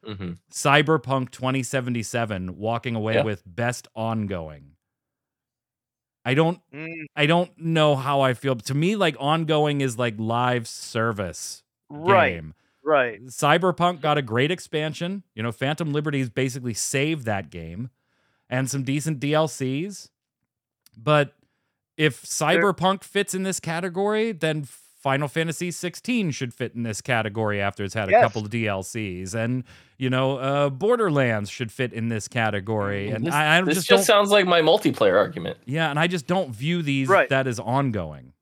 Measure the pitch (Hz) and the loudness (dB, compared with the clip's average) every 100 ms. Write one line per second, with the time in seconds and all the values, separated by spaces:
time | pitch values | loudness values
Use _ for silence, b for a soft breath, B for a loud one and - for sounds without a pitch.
0 | 110 101 92 85 _ - 147 143 151 160 | -12 -10 -10 -12 _ -4 2 4 4 0
1 | - 135 127 - 127 135 123 139 123 120 | 0 -4 -4 -6 -2 -2 -2 -4 -2 -4
2 | 107 120 113 98 92 87 107 113 123 117 | -2 -4 -2 -4 -6 -6 -4 -4 -4 -4
3 | 107 113 110 101 - 87 117 123 - - | 0 0 0 -4 -10 -6 -6 -6 -16 -6
4 | 113 113 101 92 80 73 69 80 _ _ | -4 -2 -4 -6 -10 -16 -20 _ _ _
5 | _ _ _ _ _ _ _ _ _ _ | _ _ _ _ _ _ _ _ _ _
6 | _ _ 117 135 160 - _ 139 160 165 | _ _ 0 2 2 0 _ -14 -14 -12
7 | 151 - 147 170 175 _ 165 165 151 139 | -12 0 2 2 0 _ 0 4 4 4
8 | 135 139 135 120 139 123 - 135 170 214 | 0 2 2 2 -2 -4 -2 0 0 2
9 | 175 117 139 160 160 156 151 143 135 113 | 0 0 0 0 2 2 2 0 -2 -2
10 | 120 107 110 117 123 123 120 - - 117 | -4 -2 -2 0 2 0 -4 -12 -6 -2
11 | 113 104 92 82 - - _ _ _ 147 | -2 -2 -6 -8 -12 -14 _ _ _ -6
12 | 165 190 147 85 78 73 _ _ 151 151 | 4 6 4 0 -12 -18 _ _ 2 2
13 | 123 104 127 - 147 165 185 170 175 175 | 2 -4 -16 -2 2 4 2 2 0 0
14 | 156 147 127 113 143 180 - 151 156 151 | 0 0 0 0 0 -2 -4 -4 -4 -4
15 | 170 196 - - 113 110 135 151 165 143 | -6 -8 -10 -6 -6 -2 -4 -2 -2 -2
16 | 151 143 127 117 131 127 123 107 - 135 | -2 -2 -2 -2 -2 -2 -6 -6 -4 -2
17 | 147 160 113 101 78 87 82 87 123 _ | -2 -2 -2 -4 -6 -12 -12 -10 -12 _
18 | _ _ _ _ _ 127 131 139 131 143 | _ _ _ _ _ -4 -2 -4 -4 -4
19 | 156 147 143 151 156 - 131 135 185 196 | -4 -4 0 2 2 -2 -4 -4 -6 -10
20 | - _ _ _ _ _ _ _ _ - | -20 _ _ _ _ _ _ _ _ -8
21 | 117 151 143 _ _ _ _ _ _ - | 2 2 2 _ _ _ _ _ _ 0
22 | 151 - - - 151 170 196 180 180 190 | 0 0 -10 -2 2 4 2 2 2 0
23 | - 202 196 185 190 180 - 165 180 175 | -2 -4 -2 -2 -4 -4 -4 -4 -4 -2
24 | 202 214 226 180 156 156 139 - _ _ | -2 0 -2 -2 -2 -2 -6 -14 _ _
25 | 139 135 147 - 165 156 180 - 180 - | -2 0 0 -2 -4 -4 -6 -6 -8 -8
26 | - 247 185 127 127 - 117 120 117 107 | -2 0 0 -2 -6 -6 -8 -4 -6 -6
27 | - 120 110 104 107 104 98 - 101 113 | -2 0 0 -2 0 0 -2 -2 -6 -4
28 | 98 104 101 110 104 117 107 98 92 117 | 4 4 4 2 -4 -2 -2 -2 -6 -6
29 | 107 90 92 113 113 127 120 b b b | -6 -6 -6 -4 -2 -4 -6 b b b
30 | 131 127 131 135 135 143 143 131 202 240 | -2 0 0 0 -2 2 0 0 0 2
31 | 208 143 127 110 101 - 117 - 123 110 | 2 4 2 2 -2 -8 -10 -4 -4 -2
32 | 113 110 - 123 110 101 98 110 101 101 | -4 -4 -4 -2 0 0 -2 -2 -2 -2
33 | 101 107 143 147 151 165 185 160 160 196 | -4 -4 -2 2 4 4 4 0 6 4
34 | 196 208 202 208 185 175 156 196 165 131 | 8 4 6 6 6 6 6 4 4 4
35 | 104 92 95 85 85 - - 147 160 143 | 4 6 4 -2 -8 -8 -6 -2 0 2
36 | 170 175 127 185 160 107 143 175 147 139 | 0 0 -2 -2 -2 -4 -2 -2 0 0
37 | 135 196 143 135 131 117 104 131 139 107 | 4 4 6 2 0 -4 -2 0 0 -2
38 | 80 73 64 _ | -6 -10 -18 _